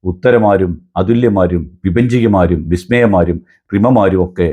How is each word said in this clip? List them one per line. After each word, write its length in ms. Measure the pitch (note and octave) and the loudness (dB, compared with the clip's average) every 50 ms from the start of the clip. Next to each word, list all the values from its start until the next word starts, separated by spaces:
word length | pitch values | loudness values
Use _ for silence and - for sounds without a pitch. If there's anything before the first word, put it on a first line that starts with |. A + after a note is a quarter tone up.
| - F#2 | -6 -6
ഉത്തരമാരും 600 | F2 F2+ - B2+ A#2+ A#2 A2 G#2 G2+ F#2+ F#2+ F2+ E2 D#2 _ _ _ E2+ | -8 -2 0 2 2 2 2 2 2 2 0 -2 -4 -10 _ _ _ -4
അതുല്യമാരും 640 | F#2+ F#2 A#2 A#2 B2 A#2 G2+ G2 F#2 F2 F2 E2+ D#2 C#2+ - _ - | -2 0 0 0 0 0 0 0 0 0 -2 -4 -6 -8 -16 _ -6
വിഭജികമാരും 720 | F#2+ F2 A2+ A#2+ B2 A#2+ B2 A2+ A2+ G2+ F#2+ F2+ E2 F2 D#2 D#2+ D#2+ | -4 -2 0 -2 0 0 0 0 2 2 2 2 2 0 -2 -2 -4
വിസ്മയമാരും 680 | F2 F2 - - A#2 A#2+ A#2+ A2 G2 F2+ F2 E2 E2+ F2 - _ _ _ _ _ - | -4 -4 -4 -2 0 0 2 2 2 2 0 0 -2 -8 -8 _ _ _ _ _ -2
റിമമാരും 480 | G2+ G#2 B2 C3 A#2 G2+ F#2+ F#2 F#2 F2+ | 0 2 2 2 2 2 2 2 0 -2
ഒക്കെ 220 | F2+ - - F2+ E2 | -2 -2 -2 -2 -2